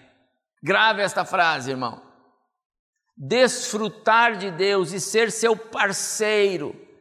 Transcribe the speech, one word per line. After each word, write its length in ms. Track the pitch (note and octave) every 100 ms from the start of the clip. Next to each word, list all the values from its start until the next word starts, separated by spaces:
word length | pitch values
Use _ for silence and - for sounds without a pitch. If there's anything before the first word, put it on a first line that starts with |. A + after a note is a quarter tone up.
| _ _ _ _ _ _
Grave 380 | C#3+ G3+ A3 G3+
esta 240 | F#3+ F#3+
frase, 460 | F3 F#3 E3 D3+ B2+
irmão. 320 | C3 B2 - - _ _ _ _ _ _ _ _ _ _ -
Desfrutar 1200 | C3+ A#3 B3+ - - G#3+ A3 - - A3+ A#3 G#3
de 140 | G3
Deus 420 | D#3+ G3 G3+ E3+
e 80 | F#3+
ser 300 | - A3 A3+
seu 260 | - A3+ A3
parceiro 1160 | - B3 G3+ G3 - - G#3+ G#3+ G3+ F3 D3 - - _